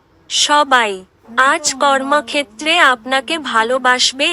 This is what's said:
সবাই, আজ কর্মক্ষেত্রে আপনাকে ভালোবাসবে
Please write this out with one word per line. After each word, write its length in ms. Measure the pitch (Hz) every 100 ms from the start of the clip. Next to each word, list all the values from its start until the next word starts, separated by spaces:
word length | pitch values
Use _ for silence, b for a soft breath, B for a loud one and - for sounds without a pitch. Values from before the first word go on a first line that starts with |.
| _ _ -
সবাই, 640 | - - 294 285 254 214 190 185 _ - 233
আজ 260 | 262 330 302 269
কর্মক্ষেত্রে 920 | 285 269 269 294 294 294 285 214 311 339
আপনাকে 540 | 285 240 247 269 240 320
ভালোবাসবে 880 | 262 226 233 262 254 254 - 262 320